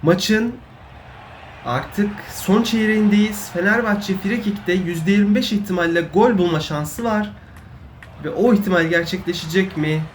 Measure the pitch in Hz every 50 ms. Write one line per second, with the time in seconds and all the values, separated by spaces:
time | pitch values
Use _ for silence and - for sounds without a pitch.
0 | - 156 175 185 - - 214 214 226 240 247 - - - - - - - - -
1 | - - - - - - - - - - - - - 120 120 135 151 - - -
2 | 208 208 202 - - - - - - - 190 226 233 233 - 226 214 214 214 214
3 | 214 208 208 208 208 214 208 - - - - 175 175 202 214 233 233 220 202 202
4 | - - 185 185 - 202 226 240 202 214 202 - - - 180 185 175 165 175 165
5 | 160 175 202 208 208 202 208 254 254 - 220 202 - - 185 180 170 165 170 170
6 | 170 - - 190 226 254 233 185 180 175 165 151 156 - 156 147 151 151 - -
7 | 233 196 214 214 214 208 - - - - - - - - - - - - - -
8 | - - - - 143 151 - - 196 247 233 196 - 190 190 170 165 160 170 170
9 | 170 165 - 185 - 170 175 170 - 160 160 190 185 190 - 160 151 156 156 156
10 | 156 156 -